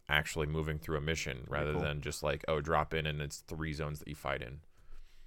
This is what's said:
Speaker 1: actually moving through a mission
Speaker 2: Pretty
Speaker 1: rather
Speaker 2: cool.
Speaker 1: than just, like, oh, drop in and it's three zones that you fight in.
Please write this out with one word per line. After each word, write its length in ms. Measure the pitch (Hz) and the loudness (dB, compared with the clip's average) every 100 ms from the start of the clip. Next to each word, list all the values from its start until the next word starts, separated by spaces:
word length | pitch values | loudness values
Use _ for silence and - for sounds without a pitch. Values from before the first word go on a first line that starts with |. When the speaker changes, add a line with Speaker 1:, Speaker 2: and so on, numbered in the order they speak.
| - | 2
Speaker 1:
actually 380 | 73 76 - 73 | 4 4 2 2
moving 320 | 78 78 76 | 2 0 -2
through 180 | - 76 | 0 0
a 40 | |
mission 360 | 73 78 - 65 - | 2 0 -2 -6 -2
Speaker 2:
Pretty 40 | |
Speaker 1:
rather 220 | 71 73 | 0 2
Speaker 2:
cool. 80 | 76 | 2
Speaker 1:
than 200 | 78 73 | 0 0
just, 220 | 71 73 | -4 -2
like, 200 | 73 71 - | 0 0 2
oh, 140 | 76 | 2
drop 320 | 76 78 76 80 | 4 4 4 2
in 100 | 78 | 0
and 160 | 73 | 0
it's 200 | 73 - | -4 -6
three 320 | - 80 80 | -8 -4 -2
zones 260 | 73 76 73 | -2 -2 -4
that 80 | - | -8
you 80 | 73 | -6
fight 260 | 71 67 | -2 -2
in. 200 | 60 71 - - - - - - | -4 -10 -14 -18 -10 -10 -10 -14